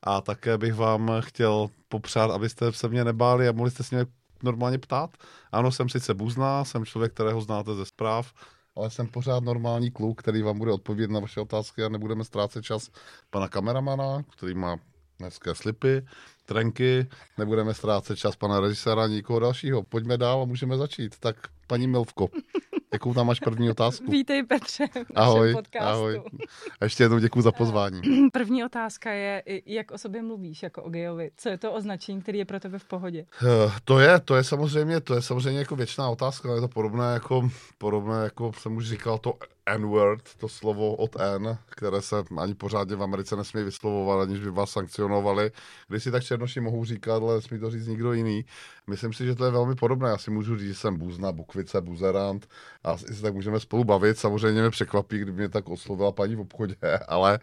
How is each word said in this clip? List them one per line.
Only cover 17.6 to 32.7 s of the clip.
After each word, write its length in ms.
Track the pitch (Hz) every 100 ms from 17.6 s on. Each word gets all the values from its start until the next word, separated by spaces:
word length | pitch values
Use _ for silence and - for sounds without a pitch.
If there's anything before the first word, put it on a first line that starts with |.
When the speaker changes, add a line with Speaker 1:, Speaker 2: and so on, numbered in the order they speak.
| 110
Speaker 1:
ztrácet 440 | 104 107 101 - 101
čas 180 | 104 -
pana 240 | 104 101
režiséra, 480 | 98 104 - 110 110
nikoho 320 | 107 101 117
dalšího. 440 | 120 127 135 131
Pojďme 340 | 95 117 117 120
dál 240 | 123 131
a 40 | 131
můžeme 320 | 123 131 131
začít. 420 | 143 - 113 -
Tak, 160 | 117 110 - - -
paní 200 | 120 127
Milvko, 400 | 127 113 - 95 330 - 381
Speaker 2:
<laughs> 320 | - 370 -
Speaker 1:
jakou 200 | 107 123
tam 140 | 120 120
máš 120 | 120
první 320 | - 113 120
otázku? 400 | 110 117 123 254
Speaker 2:
Vítej, 320 | 294 262 277
Petře, 440 | 254 262 - - 294
v 80 | -
našem 120 | 240 -
Speaker 1:
Ahoj, 380 | 113 113 113 117
Speaker 2:
podcastu. 340 | 104 - 104
Speaker 1:
ahoj. 320 | 110 110 110 98 - 440 - - -
A 20 | 107
ještě 180 | -
jednou 160 | 120 117
děkuji 220 | 110 123
za 100 | 117
pozvání. 500 | - 117 107 101 92 92 262
Speaker 2:
<clears throat> 140 | 277
První 300 | - 220 254
otázka 480 | 240 240 226 - 226
je, 320 | 208 202 202 -
i-, 280 | 190 -
jak 180 | 214 214
o 60 | 202
sobě 240 | 220 202
mluvíš 420 | 226 220 180 156
jako 200 | 180 -
o 60 | -
gejovi? 420 | 170 170 170 160 _
Co 120 | 240
je 80 | 185
to 160 | 220
označení, 480 | 226 208 190 - 196
který 180 | 180 208
je 60 | 196
pro 140 | 196
tebe 200 | 196